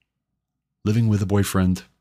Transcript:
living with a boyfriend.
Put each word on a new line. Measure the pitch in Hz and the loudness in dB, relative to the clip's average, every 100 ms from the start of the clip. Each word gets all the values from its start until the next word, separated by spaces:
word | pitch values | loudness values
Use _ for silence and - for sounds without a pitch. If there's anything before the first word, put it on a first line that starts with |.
| _ _ _ _ _ _ _ _ | _ _ _ _ _ _ _ _
living | 107 107 113 | -2 0 2
with | 104 | 0
a | 98 | 0
boyfriend. | 101 98 98 92 92 - _ | 0 0 0 0 0 -6 _